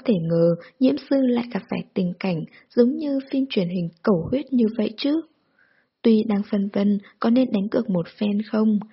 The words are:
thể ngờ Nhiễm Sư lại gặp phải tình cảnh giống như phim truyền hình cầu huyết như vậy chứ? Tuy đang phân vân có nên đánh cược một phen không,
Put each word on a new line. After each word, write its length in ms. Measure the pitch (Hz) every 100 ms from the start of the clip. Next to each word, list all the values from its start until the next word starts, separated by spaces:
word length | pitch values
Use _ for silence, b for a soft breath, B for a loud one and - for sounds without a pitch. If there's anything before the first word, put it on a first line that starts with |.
thể 100 | 262 185 165
ngờ 260 | 165 170 170 B -
Nhiễm 140 | 262 285 -
Sư 60 | 277
lại 240 | 254 240 240
gặp 100 | 190 -
phải 100 | 185 -
tình 180 | - 180 -
cảnh 240 | 190 165 160 b b 240
giống 200 | 240 311
như 220 | 294 269 269
phim 140 | 269 269
truyền 180 | 214 175
hình 200 | 185 165 -
cầu 260 | - 175 -
huyết 220 | 262 302
như 120 | 247 214 220
vậy 160 | 208 -
chứ? 240 | 285 320 320 _ _ _ _ _ _ _
Tuy 220 | 233 220 214
đang 140 | 202 208
phân 180 | 208 196
vân 260 | 202 202 202 B _
có 100 | 233
nên 220 | 247 247
đánh 160 | 214 202
cược 220 | - 226
một 160 | 180 165 -
phen 240 | 208 202
không, 360 | 214 214 220 208 B